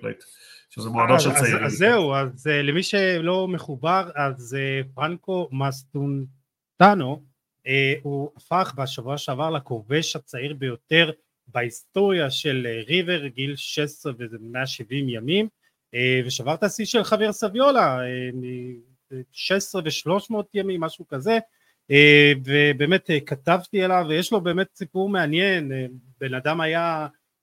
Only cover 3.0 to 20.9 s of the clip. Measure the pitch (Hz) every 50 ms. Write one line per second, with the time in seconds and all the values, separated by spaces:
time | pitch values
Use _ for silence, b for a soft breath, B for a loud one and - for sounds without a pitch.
3 | 190 185 180 165 160 170 185 190 190 185 180 160 - - 143 120 135 160 180 190
4 | 185 175 147 147 143 139 131 131 120 113 135 139 135 135 135 135 131 135 - 127
5 | 143 156 175 170 _ - 185 180 175 139 131 135 139 139 135 - - _ - 143
6 | 143 143 139 139 135 135 - _ _ _ _ _ _ _ _ - 175 202 202 190
7 | 135 127 147 - - _ _ _ _ _ _ _ - 131 135 139 139 135 143 151
8 | 139 143 143 139 143 147 - - - - 165 185 190 - - 131 135 127 - -
9 | 110 127 139 143 - - 131 127 151 160 165 143 135 - 127 113 101 107 139 160
10 | 160 - - 156 - - - 123 127 147 151 135 135 131 117 - _ - 160 165
11 | 170 156 156 - _ _ _ _ _ - - 127 120 117 117 - - _ - 190
12 | 202 202 190 175 151 135 135 - - 151 131 131 120 120 113 113 107 117 165 185
13 | 180 170 180 160 143 139 120 131 135 139 143 135 - - - 156 147 147 - -
14 | - 151 123 113 123 110 113 110 110 113 120 127 131 131 - - 117 104 127 143
15 | 139 131 117 110 110 135 175 202 214 214 - _ _ _ _ _ _ _ - 123
16 | 123 127 131 127 123 127 131 - 113 135 160 170 214 196 - - 214 - - 233
17 | 190 - 220 202 214 214 202 - 226 202 190 240 269 285 269 240 185 147 131 127
18 | 127 127 127 127 127 127 123 127 123 123 127 123 123 127 123 117 - _ _ _
19 | _ _ 135 131 131 - _ - - - 185 196 196 - - 190 160 156 147 -
20 | - 151 180 202 - - 226 208 202 - - 202 190 196 185 170 160 160